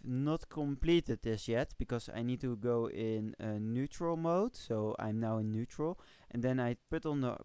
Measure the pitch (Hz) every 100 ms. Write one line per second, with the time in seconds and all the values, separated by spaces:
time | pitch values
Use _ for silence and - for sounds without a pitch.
0 | 123 127 143 160 - 156 143 135 160 170
1 | 143 113 113 107 - 113 151 - 123 120
2 | - 110 120 127 131 113 120 117 117 -
3 | 113 110 110 - 110 107 110 120 139 -
4 | 170 165 165 175 233 - - 110 107 -
5 | 110 110 113 110 110 110 120 - 156 185
6 | - - - 120 127 127 120 123 _ 160
7 | 160 143 127 -